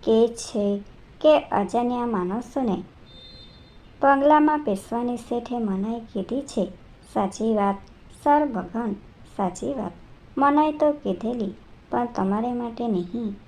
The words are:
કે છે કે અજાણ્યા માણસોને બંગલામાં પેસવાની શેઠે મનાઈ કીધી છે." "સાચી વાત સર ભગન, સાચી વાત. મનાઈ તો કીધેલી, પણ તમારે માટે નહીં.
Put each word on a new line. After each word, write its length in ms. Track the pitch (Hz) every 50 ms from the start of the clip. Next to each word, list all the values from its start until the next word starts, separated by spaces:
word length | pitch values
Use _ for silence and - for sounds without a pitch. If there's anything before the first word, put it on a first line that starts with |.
| -
કે 260 | - 226 220 233 226
છે 540 | 233 - - - - 220 208 202 202 202 202 - - - - - - -
કે 180 | - 311 302 294
અજાણ્યા 680 | - - - - 202 - - 240 240 240 247 247 240
માણસોને 800 | 240 226 196 180 180 190 226 254 - - 285 262 233 185 - - - - - - - - - - - - - - - - - - - - - - - - - -
બંગલામાં 560 | 277 277 277 277 294 302 302 302 302 302 302
પેસવાની 580 | 294 285 202 190 - - - 233 240 240 247
શેઠે 420 | 233 233 - 247 240 233 240 247 240
મનાઈ 420 | 226 208 190 190 196 220 226 233
કીધી 400 | 226 - - 214 196 - 226 262
છે." 320 | 277 - - - 190 185 - - - - - - - - -
"સાચી 400 | 220 208 196 196 - 220 220 226
વાત 220 | 214 202 196 196 196 - - - - - - - - -
સર 220 | 294 294 294 302
ભગન, 460 | 285 233 202 185 175 - 226 240 220 196 196 - - - - - - -
સાચી 380 | - 202 180 175 - - 254 277
વાત. 180 | 262 202 180 175 - - - - - - - - -
મનાઈ 340 | 269 285 285 294 302 311 302
તો 200 | 302 302 302 294
કીધેલી, 600 | 294 - 202 190 180 - 220 247 247 220 185 - - - - - - - -
પણ 160 | - 240 240
તમારે 460 | 233 233 - 190 190 196 214 226 247 247
માટે 360 | 240 240 233 226 - 240 233
નહીં. 460 | 220 180 175 175 - 233 240 214 196 - -